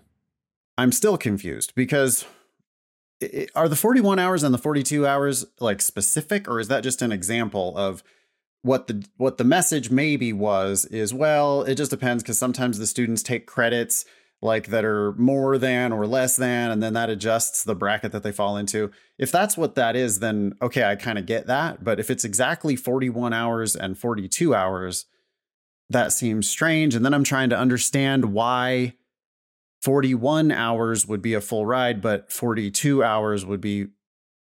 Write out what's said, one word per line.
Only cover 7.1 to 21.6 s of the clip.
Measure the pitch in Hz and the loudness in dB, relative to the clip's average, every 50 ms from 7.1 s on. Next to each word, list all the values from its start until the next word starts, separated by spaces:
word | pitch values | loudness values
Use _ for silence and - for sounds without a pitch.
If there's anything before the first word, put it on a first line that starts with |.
example | 104 95 87 101 113 117 117 104 - 98 90 90 76 | -2 -2 -4 -2 -2 -2 -2 -2 -2 -2 -4 -2 -2
of | 95 101 98 90 - - _ _ _ _ _ _ _ _ _ _ _ | -2 -2 -2 -4 -6 -12 _ _ _ _ _ _ _ _ _ _ _
what | - 123 131 127 - | 0 0 0 0 0
the, | - 110 101 98 - _ | -4 -6 -6 -8 -10 _
what | - 127 131 - | -2 -2 0 0
the | - 117 | 2 4
message | 123 160 185 170 - 160 147 113 110 | 4 4 4 4 2 0 -2 0 0
maybe | 127 139 151 156 147 120 123 117 | 2 2 2 2 0 0 -2 -2
was | 107 98 104 104 101 95 95 98 98 92 - | -2 0 0 2 2 2 2 0 0 -2 -4
is, | - 110 110 107 101 | -4 -4 -4 -4 -4
well, | 123 131 151 151 151 147 147 143 143 139 | -2 0 2 2 4 4 4 2 2 0
it | - 131 135 | 0 0 -2
just | 135 147 - | -2 -2 -4
depends | 139 - 131 123 120 117 | -4 -2 0 0 0 0
'cause | 113 - 110 - | -2 -4 -2 -2
sometimes | 127 127 120 127 123 123 110 104 | -2 -2 -2 -2 -2 -2 -2 -2
the | 110 | -4
students | 107 - 123 120 113 113 107 | -4 -2 -2 -2 -2 -2 -4
take | - - 123 110 - | -4 -4 -4 -6 -6
credits, | - - 131 117 117 120 120 117 117 - - - - - _ _ _ _ _ | -4 -2 0 2 2 2 0 -2 -2 -4 -4 -6 -8 -16 _ _ _ _ _
like, | 107 110 110 110 101 95 | -2 0 0 0 0 -2
that | 110 113 107 | 0 0 2
are | 110 107 104 104 104 | 2 0 0 0 -2
more | 101 110 120 131 139 135 135 135 139 | 0 2 2 2 2 2 2 2 2
than | 131 131 131 123 123 127 120 | 2 2 2 2 0 0 0
or | 113 107 104 | -2 -2 -2
less | 107 127 131 127 120 - | 0 0 2 2 2 0
than, | 123 127 123 123 120 120 117 | 0 0 0 0 0 0 0
and | 110 107 | 0 0
then | 113 110 | 0 0
that | 107 117 117 113 | 0 0 0 -2
adjusts | 110 98 104 113 113 117 - - - - - | -2 -2 0 0 0 0 0 -2 -4 -4 -4
the | 113 107 | -4 -4
bracket | 87 101 101 107 104 - 104 | -2 -2 -2 -2 -2 -2 -6
that | 110 104 | -6 -6
they | 101 104 | -6 -6
fall | 101 - 101 101 101 | -4 -2 -2 -2 -2
into. | 101 104 98 - 107 104 101 - - _ _ _ - | -2 -4 -4 -2 -4 -4 -4 -6 -14 _ _ _ -6
If | 135 - | -2 0
that's | - 175 208 202 - | 2 0 0 0 0
what | 165 160 120 - | -2 -2 -2 0
that | 139 120 113 113 | 0 0 2 2
is, | 127 127 117 95 92 | 0 0 0 0 -2
then | 113 110 107 104 101 98 - - | -2 -2 0 0 0 -2 -2 -2
okay, | 123 120 - 135 113 | -4 -2 0 2 2
I | 101 104 | 2 0
kinda | 101 - 120 110 101 | 0 -4 -4 -4 -4
get | 90 98 113 113 - | -4 -4 -4 -4 -2
that. | - 127 143 | -2 0 0